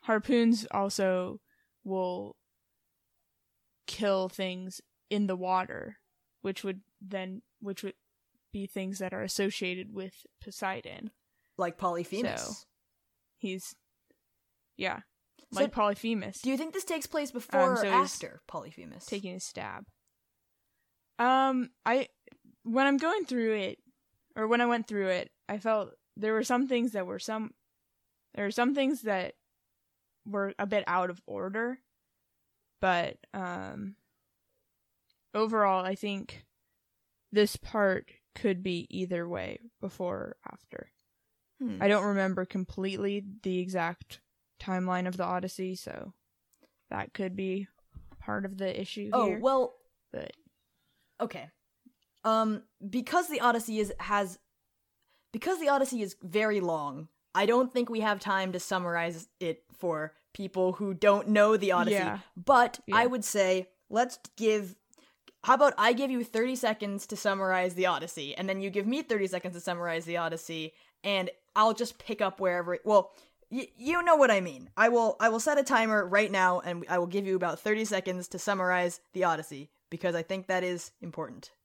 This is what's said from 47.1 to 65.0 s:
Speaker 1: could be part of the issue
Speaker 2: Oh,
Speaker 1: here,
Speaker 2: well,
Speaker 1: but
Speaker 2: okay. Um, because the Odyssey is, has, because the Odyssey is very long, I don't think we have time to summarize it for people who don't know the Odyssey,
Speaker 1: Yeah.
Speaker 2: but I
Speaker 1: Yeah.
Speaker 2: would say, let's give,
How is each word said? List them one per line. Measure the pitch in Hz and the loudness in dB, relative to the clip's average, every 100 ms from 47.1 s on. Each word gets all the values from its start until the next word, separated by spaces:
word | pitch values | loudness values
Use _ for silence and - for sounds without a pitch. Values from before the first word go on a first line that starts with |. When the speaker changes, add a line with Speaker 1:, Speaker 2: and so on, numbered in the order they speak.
Speaker 1:
could | - 190 190 | -6 -6 -4
be | 190 185 196 _ _ - - - | -4 -4 -6 _ _ -20 -20 -16
part | - 208 196 | -6 -6 -6
of | 190 | -4
the | 190 - | -6 -4
issue | 196 - 208 | -8 -8 0
Speaker 2:
Oh, | 226 214 | 2 2
Speaker 1:
here, | 208 | 2
Speaker 2:
well, | 240 269 247 - _ _ _ | 2 2 0 -4 _ _ _
Speaker 1:
but | - - - _ _ _ _ _ _ _ _ | -12 -12 -16 _ _ _ _ _ _ _ _
Speaker 2:
okay. | 226 180 147 _ _ _ - _ _ _ | -8 -8 -16 _ _ _ -20 _ _ _
Um, | 220 220 220 214 - _ 196 | 2 2 2 -2 -8 _ -6
because | 220 240 349 349 | -4 0 0 0
the | 294 | 0
Odyssey | 240 233 226 214 | 2 2 0 -2
is, | 202 190 | -2 -4
has, | - 208 196 185 _ _ _ _ _ _ _ _ _ | 0 0 0 -6 _ _ _ _ _ _ _ _ _
because | 220 311 370 | -6 -2 0
the | 302 | 4
Odyssey | 277 269 240 | 4 2 -2
is | 202 - | -6 -8
very | 185 196 220 208 | -4 0 2 2
long, | 175 160 147 135 160 _ _ | 0 -2 -4 -8 -16 _ _
I | 180 196 | 2 4
don't | 240 254 | 4 4
think | 254 240 | 0 -2
we | 226 | 0
have | 214 202 | 0 0
time | 208 190 190 | 0 0 0
to | 180 | -4
summarize | - 190 175 170 170 165 - _ | -2 -2 0 -2 -2 -6 -14 _
it | 175 160 _ - | -6 -6 _ -6
for | 180 156 156 _ _ | -4 -2 -4 _ _
people | - 190 185 185 | -10 -6 0 0
who | 180 202 | 2 -4
don't | 185 208 202 202 | 6 6 6 6
know | 208 208 220 | 6 8 6
the | 196 | 4
Odyssey, | 185 226 202 | 4 4 2
Speaker 1:
Yeah. | 185 202 - - | 0 -4 -10 -10
Speaker 2:
but | 175 262 240 - - | 6 6 6 2 0
I | 202 | 4
Speaker 1:
Yeah. | 247 | 4
Speaker 2:
would | 247 | 2
say, | 202 208 185 185 185 _ _ | -2 2 4 4 0 _ _
let's | 214 254 - - - | 0 0 -2 -20 0
give, | 220 214 190 190 _ _ | 2 2 0 -14 _ _